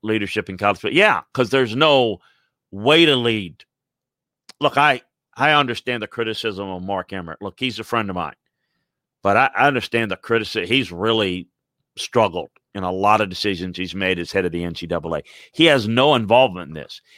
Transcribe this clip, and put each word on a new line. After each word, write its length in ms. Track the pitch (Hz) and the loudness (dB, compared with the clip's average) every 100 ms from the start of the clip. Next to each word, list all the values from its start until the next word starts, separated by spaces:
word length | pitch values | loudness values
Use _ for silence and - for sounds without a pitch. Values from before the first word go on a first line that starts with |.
leadership 460 | 107 110 101 107 98 | -2 -2 -2 -4 -6
in 80 | 92 | -2
college 220 | 104 95 | -2 0
football? 180 | 107 156 | -2 2
Yeah, 260 | 208 82 - | 2 2 -4
'cause 160 | - 120 | -2 0
there's 240 | 131 120 | 2 0
no 440 | 117 156 139 117 92 _ _ _ _ _ | 2 4 4 2 -2 _ _ _ _ _
way 360 | 98 113 160 160 | -4 4 6 6
to 100 | 131 | 4
lead. 480 | 117 110 90 67 _ _ _ _ _ _ _ _ - - | 2 -2 -4 -14 _ _ _ _ _ _ _ _ -20 -2
Look, 160 | 143 139 | 0 2
I, 260 | 147 127 - _ _ - | 2 0 -6 _ _ -2
I 140 | 143 | 2
understand 520 | 147 131 113 - 120 | 2 0 -4 -6 -6
the 40 | - | -6
criticism 640 | - 113 110 113 95 98 | -6 -6 -4 -6 -6 -8
of 160 | 90 | -8
Mark 280 | 92 95 - | -6 -6 -6
Emmert. 300 | 98 82 - | -10 -12 -12
Look, 160 | 101 - | -12 -6
he's 220 | 131 107 | -8 -6
a 40 | |
friend 240 | 110 117 101 | -4 -4 -2
of 60 | |
mine, 220 | 90 76 - _ _ _ _ _ _ _ _ | -6 -8 -10 _ _ _ _ _ _ _ _
but 120 | 98 104 | 2 4
I, 140 | 135 | 2
I 140 | - 139 | 2 2
understand 460 | 131 - 117 110 | 2 -2 -2 -2
the 40 | 95 | -6
critici-, 480 | - 117 104 110 | -2 -2 0 -6
he's 280 | 90 131 98 | 0 0 0
really 560 | 87 110 113 98 90 85 _ _ _ _ - | -2 0 2 0 -2 -8 _ _ _ _ -14
struggled 540 | - 120 104 85 - _ _ | -2 2 2 0 -10 _ _
in 100 | 101 | -8
a 80 | 92 | -4
lot 280 | 92 104 107 | 0 4 4
of 80 | 101 | 2
decisions 480 | 90 104 90 92 87 | -2 -4 -4 -6 -8
he's 180 | 92 | -10
made 240 | 92 92 90 | -4 -2 -2
as 100 | 85 | -2
head 140 | 98 | -2
of 80 | 90 | -2
the 100 | 85 | -2
N 120 | 87 | -6
C 120 | 80 85 | -8 -6
double 300 | 85 82 78 | -6 -4 -6
A. 60 | - - - | -8 -20 -12
He 120 | - | 2
has 240 | 160 139 107 | 4 4 2
no 260 | 117 143 | 2 2
involvement 540 | 131 104 117 131 90 76 | 2 4 4 4 0 -12
in 60 | |
this. 260 | 78 - - _ | -14 -14 -18 _